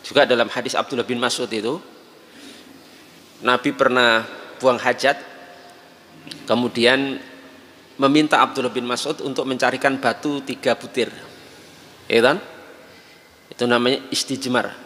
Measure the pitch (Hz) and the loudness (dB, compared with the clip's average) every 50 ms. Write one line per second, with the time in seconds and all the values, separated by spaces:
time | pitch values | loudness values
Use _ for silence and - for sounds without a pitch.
0 | - - - 143 139 117 127 117 117 104 - 127 113 123 - - - - 139 120 | -14 0 4 4 4 6 4 2 2 0 -2 -6 -6 -2 -2 -2 -2 -2 -4 -4
1 | 110 98 123 120 123 120 - - 127 104 113 110 101 117 147 190 - - - - | -4 -4 -4 -2 -2 -2 -2 -2 -6 -4 -4 -4 -4 -4 -4 -6 -10 -18 -20 -20
2 | - - - - - - - - - - - - - - - - - - - - | -20 -20 -20 -20 -20 -20 -20 -20 -20 -20 -20 -20 -20 -20 -20 -20 -20 -20 -20 -20
3 | - - - - - - - - - 120 123 123 - 143 135 - 135 123 123 127 | -20 -20 -20 -20 -20 -20 -20 -4 0 2 2 2 0 -2 0 2 2 2 4 4
4 | 123 120 113 113 113 - - - - - - - 127 131 123 110 - 127 123 - | 4 4 4 2 0 -4 -14 -16 -16 -18 -12 0 2 2 2 4 0 -2 -2 2
5 | - 135 - - - - - - - - - - - - - - - - - - | 2 0 0 0 -6 -18 -20 -20 -20 -20 -20 -20 -20 -20 -20 -20 -20 -20 -20 -20
6 | - - - - - - - - - - 113 120 123 117 101 120 117 120 131 135 | -20 -20 -20 -20 -18 -18 -16 -14 -4 -2 0 0 0 -2 -2 2 4 4 4 4
7 | 139 139 131 - - - - - - - - - - - - - - - - - | 0 -4 -6 -10 -12 -18 -20 -20 -20 -20 -20 -20 -20 -20 -20 -20 -20 -20 -4 0
8 | 139 139 143 151 156 151 156 127 127 127 131 135 123 123 113 127 120 120 123 120 | 2 4 4 4 4 4 4 2 2 2 0 -4 -4 -2 -2 -4 -4 -4 -4 -4
9 | - 143 156 147 - 139 131 151 131 131 131 120 131 127 127 131 - 139 135 135 | -4 -6 -6 -6 -6 -6 -4 -4 -4 -4 -2 0 0 0 0 0 -2 -2 -2 0
10 | 135 120 113 - - 151 143 139 135 - 127 - - 131 117 - - 117 - 131 | 0 -2 -2 0 -4 -6 -6 -4 -6 -8 -10 -2 0 -2 -2 -2 -4 -6 -4 -4
11 | 113 - - - - - - - - - - - - - - - - - - - | -4 -4 -6 -16 -18 -20 -20 -20 -20 -20 -20 -20 -20 -20 -20 -20 -20 -20 -20 -20
12 | - - - 117 113 131 151 208 - - - - - - - - - - - - | -6 0 2 4 4 4 2 0 -6 -14 -20 -20 -20 -20 -20 -20 -20 -20 -20 -20
13 | - - - - _ - _ _ _ _ - - 120 123 120 120 120 123 135 - | -20 -20 -20 -20 _ -20 _ _ _ _ -6 -2 2 2 4 4 4 2 0 0
14 | - - - - - - 135 127 - 123 127 120 101 101 - - - | -4 -6 -6 -6 -4 -4 -6 -6 -4 0 0 0 0 -2 -8 -14 -18